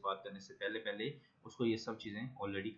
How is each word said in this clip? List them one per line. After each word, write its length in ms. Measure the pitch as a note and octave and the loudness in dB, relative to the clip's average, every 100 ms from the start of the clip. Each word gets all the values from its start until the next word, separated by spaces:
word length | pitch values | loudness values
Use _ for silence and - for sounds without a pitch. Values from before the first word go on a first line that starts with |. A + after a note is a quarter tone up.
बात 180 | G2 G2 | 0 0
करने 160 | G2+ G2 | -2 -8
से 140 | - | -12
पहले 240 | - G2+ A2 | -2 0 0
पहले 280 | G#2 G#2 A#2+ D3 - _ A#2 | 0 0 0 -2 -14 _ -16
उसको 200 | - A#2 | 4 4
ये 100 | A2+ | 6
सब 200 | A#2+ A2 | 2 -4
चीज़ें 240 | A2+ G#2 B2+ - | -4 -2 -4 -2
already 340 | G2+ G2 G2 | 0 2 0